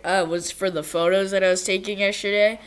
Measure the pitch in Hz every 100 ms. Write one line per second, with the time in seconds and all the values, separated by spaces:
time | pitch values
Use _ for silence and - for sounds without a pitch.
0 | 170 190 165 175 170 - 190 156 147 165
1 | 170 190 190 196 185 185 202 190 202 196
2 | 202 208 202 208 214 226